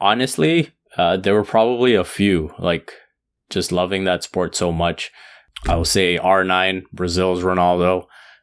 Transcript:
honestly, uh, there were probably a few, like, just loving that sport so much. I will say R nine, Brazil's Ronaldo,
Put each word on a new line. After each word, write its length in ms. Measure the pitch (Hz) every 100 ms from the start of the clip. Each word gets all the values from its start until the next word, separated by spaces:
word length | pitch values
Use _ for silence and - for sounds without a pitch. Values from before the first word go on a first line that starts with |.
honestly, 680 | 98 113 127 - 156 165 156 _ _ -
uh, 200 | 85 92
there 160 | 98
were 100 | 104
probably 500 | 101 113 117 123 123
a 100 | 107
few, 500 | 87 - 101 90 78 -
like, 340 | 87 82 - - _ _ _ _ -
just 200 | - -
loving 320 | 90 90 98
that 180 | 95 90
sport 320 | - 92 85 -
so 160 | 90
much. 380 | 82 85 85 - - - - _ - -
I 80 | 85
will 80 |
say 320 | 82 101 90 87
R 260 | 90 95
nine, 420 | 92 92 92 95 -
Brazil's 500 | - 90 87 92 90
Ronaldo, 640 | 90 92 87 90 90 92 - - - -